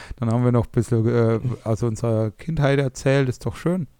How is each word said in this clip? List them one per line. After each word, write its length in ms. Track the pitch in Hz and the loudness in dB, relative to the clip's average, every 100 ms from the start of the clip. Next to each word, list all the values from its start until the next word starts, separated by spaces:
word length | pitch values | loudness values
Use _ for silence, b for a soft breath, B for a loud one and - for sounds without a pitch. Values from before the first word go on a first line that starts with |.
| B - | B -6
Dann 120 | 117 | -2
haben 120 | 120 123 | 2 2
wir 60 | |
noch 140 | 120 - | 2 2
ein 60 | |
bisschen, 360 | 123 - 117 113 | 0 2 2 2
äh, 320 | 120 113 113 123 - | 2 2 2 -2 -4
aus 180 | 110 110 | -4 -2
unserer 480 | 120 110 117 110 110 | -2 -2 -2 0 -2
Kindheit 460 | - - 156 139 139 | -6 -6 0 2 2
erzählt, 480 | 131 - 139 139 127 | 0 -2 2 2 2
ist 180 | - 113 | -2 -6
doch 80 | - | -4
schön. 320 | 165 185 131 | -2 -2 -4